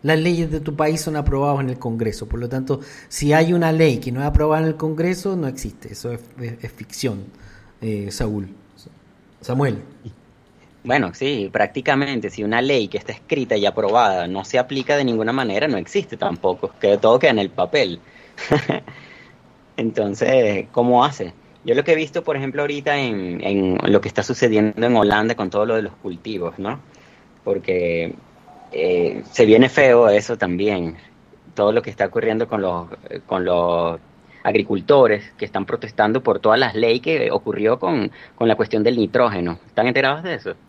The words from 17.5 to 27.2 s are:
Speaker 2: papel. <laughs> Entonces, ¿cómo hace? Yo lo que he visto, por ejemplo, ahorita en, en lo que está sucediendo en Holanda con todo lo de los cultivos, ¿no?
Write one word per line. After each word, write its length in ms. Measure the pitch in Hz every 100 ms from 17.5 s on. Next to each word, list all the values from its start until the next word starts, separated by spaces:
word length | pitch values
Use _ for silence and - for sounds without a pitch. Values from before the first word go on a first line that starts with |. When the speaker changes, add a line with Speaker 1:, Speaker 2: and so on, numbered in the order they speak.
Speaker 2:
papel. 500 | - 90 147 104 85 - - - - -
<laughs> 320 | 143 - 143 - - - - - - _ _ _ -
Entonces, 920 | 113 110 104 98 117 131 110 101 104
¿cómo 320 | - 120 123
hace? 280 | 143 135 90 - _ _
Yo 100 | -
lo 100 | 123
que 80 | 143
he 40 | 160
visto, 280 | 151 170
por 120 | 165 139
ejemplo, 260 | 135 139
ahorita 360 | 147 147 143 143
en, 460 | 127 104 92 87
en 340 | 95 101 95 92 -
lo 80 | 101
que 80 | 101
está 140 | 101
sucediendo 640 | - 127 120 107 107 107 120
en 100 | 120
Holanda 380 | 104 104 110
con 160 | 117 98
todo 160 | 101 110
lo 100 | 110
de 60 |
los 100 | 101 -
cultivos, 640 | 101 87 104 104 85 -
¿no? 220 | 98 139 - - - _